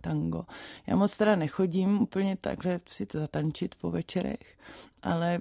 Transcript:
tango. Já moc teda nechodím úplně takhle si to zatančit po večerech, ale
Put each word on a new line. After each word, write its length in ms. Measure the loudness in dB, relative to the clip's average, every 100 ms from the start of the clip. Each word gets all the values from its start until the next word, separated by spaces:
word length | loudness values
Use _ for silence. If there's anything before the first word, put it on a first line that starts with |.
tango. 440 | -2 0 0 -2 -6 -14 -16 -10 0
Já 100 | 4
moc 200 | 4 4
teda 180 | 4 4
nechodím 640 | 2 0 2 2 4 4
úplně 340 | 2 0 0 0
takhle 400 | -4 -4 -2 -4 -6
si 180 | -8 -6
to 120 | -4
zatančit 560 | -2 -2 -2 -2 -6
po 160 | -6 -4
večerech, 640 | -4 -4 -4 -4 -6 -12 -20 -20 -20 -20 _
ale 380 | -2 0 0 0